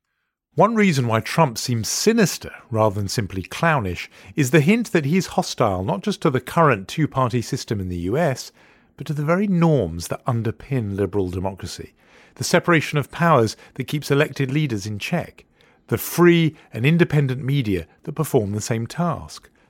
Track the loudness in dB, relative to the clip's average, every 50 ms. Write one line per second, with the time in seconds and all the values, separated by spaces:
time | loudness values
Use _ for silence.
0 | _ _ _ _ _ _ _ _ _ _ _ 2 2 4 4 4 2 4 2 2
1 | 0 2 0 0 0 0 2 2 2 2 0 -4 -4 -4 -2 -2 -2 -4 -4 0
2 | 2 2 4 4 2 2 0 -4 -12 -14 -16 -18 -10 -2 0 2 2 2 2 -2
3 | -4 -4 -4 -4 -4 -4 -6 -8 -10 -8 -6 -2 0 2 2 0 0 -4 -6 -8
4 | -10 -14 -18 -20 -20 -6 -2 -2 2 4 4 4 6 4 2 2 0 0 0 0
5 | 0 2 0 0 0 0 -2 -4 -4 -2 -2 0 0 2 0 0 -2 -2 -4 -4
6 | -4 -6 -4 -2 0 0 0 0 -4 -2 2 4 4 4 4 2 -2 -6 -4 -2
7 | -2 -2 0 -2 -2 0 0 -2 -2 -4 -6 -6 -4 -6 -6 -4 -4 -6 -6 -4
8 | -4 -2 0 0 0 0 0 -4 -8 -14 -20 _ _ _ _ _ _ _ _ -12
9 | -8 -6 -4 -2 0 0 0 0 0 0 2 4 4 4 4 2 2 0 -4 -6
10 | -8 -8 -10 -6 _ -2 -2 0 -2 -4 -6 -8 -8 -6 -4 -4 -4 -4 -2 -2
11 | -2 -2 -2 -2 -2 -2 -4 -6 -6 -6 -8 -8 -10 -12 -12 -12 -14 -16 _ _
12 | _ _ _ -20 -20 _ _ -10 -2 0 0 2 4 4 2 2 2 0 -2 -4
13 | -4 -4 -4 0 2 4 4 4 4 2 -2 -8 -16 -14 -12 -10 -6 -6 -6 -6
14 | -2 0 2 2 2 0 -2 -4 -4 -2 -2 -2 -2 -2 -4 -6 -6 -8 -8 -8
15 | -6 -4 -4 -4 -4 -8 -14 -20 _ _ _ _ _ _ _ _ _ -4 -4 -4
16 | -4 -2 2 4 6 6 6 6 4 0 -2 -6 -12 _ -6 0 2 2 4 4
17 | 4 4 2 2 2 0 -2 -4 -4 -2 0 0 0 0 -2 -2 -4 -8 _ _
18 | -14 -8 -6 -4 -2 2 2 2 2 2 -2 -4 -2 -2 -4 -4 -4 -6 -4 -4
19 | -2 -2 -4 -6 -10 -14 -18 -20 -20 _ _ _ _